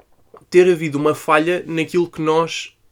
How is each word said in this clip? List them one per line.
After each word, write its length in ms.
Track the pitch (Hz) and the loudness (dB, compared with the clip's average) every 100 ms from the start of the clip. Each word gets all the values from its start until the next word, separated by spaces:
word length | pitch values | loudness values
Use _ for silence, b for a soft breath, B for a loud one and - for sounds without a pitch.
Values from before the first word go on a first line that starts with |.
| _ _ _ - _ | _ _ _ -20 _
ter 220 | 180 180 | 4 4
havido 260 | 165 160 139 | 2 -2 -2
uma 180 | 151 151 | -2 -2
falha 480 | - 156 165 180 156 | 0 0 0 -4 -4
naquilo 440 | 160 151 175 170 | -6 -2 -2 -2
que 120 | - | -4
nós 560 | 156 160 160 - - _ _ | 0 0 -2 -6 -12 _ _